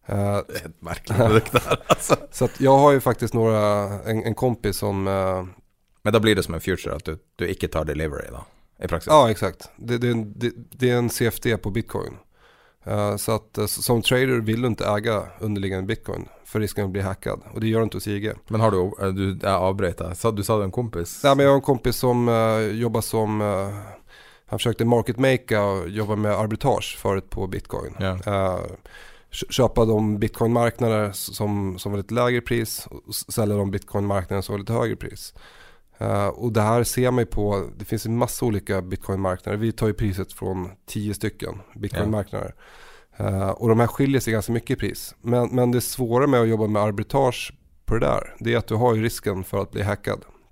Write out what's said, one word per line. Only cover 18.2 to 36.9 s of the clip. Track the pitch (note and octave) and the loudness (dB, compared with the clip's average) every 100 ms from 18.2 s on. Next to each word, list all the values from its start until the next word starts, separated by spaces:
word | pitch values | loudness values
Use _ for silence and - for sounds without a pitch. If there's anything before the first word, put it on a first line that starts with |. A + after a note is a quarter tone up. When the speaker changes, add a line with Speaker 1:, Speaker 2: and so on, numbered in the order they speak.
Speaker 1:
G. | G#2+ G#2+ - | -4 -8 -4
Speaker 2:
Men | A2 | 2
har | A2 | 4
du, | F#2+ F#2 - G2 | 4 0 -2 -2
eh, | |
du, | F#2+ F#2+ F#2+ | 0 -2 0
jag | G2 F#2+ | 0 2
avbröt | F#2 G2 F#2 - | 2 2 -2 -2
där. | F2 | -8
Så | F2 A#2 | -2 -2
du | G#2 | 0
sa | F#2+ A2 | 0 0
du | |
en | G2 | 0
kompis? | B2 A#2 E2+ E2+ - | -4 -4 -6 -8 0
Speaker 1:
Nej, | C#3+ C#3 | 4 6
men | |
jag | C#3 | 6
har | C#3 | 6
en | |
kompis | C#3 C3 B2+ A#2 | 4 2 0 0
som, | B2+ A#2+ A#2+ | 2 4 4
eh, | A2+ A2+ A2 | 4 4 2
jobbar | A2 A2 A#2 A2 | 0 0 0 0
som, | - A2+ G#2+ G#2+ | 0 0 0 0
eh, | G#2 G2 G2 G#2 G2+ - - - - - - | 0 0 -4 -8 -14 -18 -20 -20 -20 -20 -8
han | A#2 | -2
försökte | A#2+ G#2+ | -2 0
market | A#2 A#2+ A2 A2+ | 4 4 2 2
makea | C3+ B2+ - G#2+ | 2 2 0 0
och | G2+ G2 E2+ | 2 0 -4
jobba | G#2 G#2 G#2 | -4 -2 0
med | G#2+ | 0
arbitrage | G2 G#2+ A2 C#3+ G#2+ - - | 0 -2 0 0 0 -2 -4
förut | - G2 - | -2 -2 -4
på | A2 F#2+ | -8 -6
Bitcoin. | F#2+ - - - F2+ | -6 -8 -8 -8 -4
Speaker 2:
Ja. | G2 F#2 G2 | -4 -2 -2
Speaker 1:
Eh, | G2 F#2+ F2+ E2 F2+ - - - - _ | 0 0 -2 -6 -12 -20 -20 -20 -20 _
kö-, | - - | -10 -4
köpa | - A#2 - | 2 2 4
de | A2 A2 A2 G#2 | 4 4 2 0
Bitcoin-marknader | G#2+ - A2+ A#2 A#2 - A#2 G#2+ G#2 | -2 0 2 4 2 2 0 2 0
s-, | G2 - G2 | -4 -10 -4
som, | G#2+ G2+ G2 F#2 | -2 -2 -4 -6
som | G2+ | -6
var | G2+ | -6
lite | G2 | -2
lägre | A#2 B2 B2 | 0 2 0
pris | A#2+ A#2+ A2+ - - | 0 -2 -2 -8 -12
och | - - | -16 -10
s-, | - - | -10 -6
sälja | - G#2+ G#2 | -2 0 2
de | G2 | 0
Bitcoin-marknader | G2 - G#2 G2+ G2 F2+ G2 | -4 -4 -4 0 -2 -2 -6
som | - | -4
var | G2+ | -6
lite | G2 | -2
högre | A#2 A#2 G#2 | -2 -2 -4
pris. | - - - - - - - - _ _ | -10 -12 -18 -18 -20 -20 -20 -20 _ _
Eh, | G#2+ G2+ G2+ | -2 0 -2
och | - A#2+ | -2 -2
det | A2 | 2
här | G#2+ A#2+ | 2 2
ser | A#2 | 2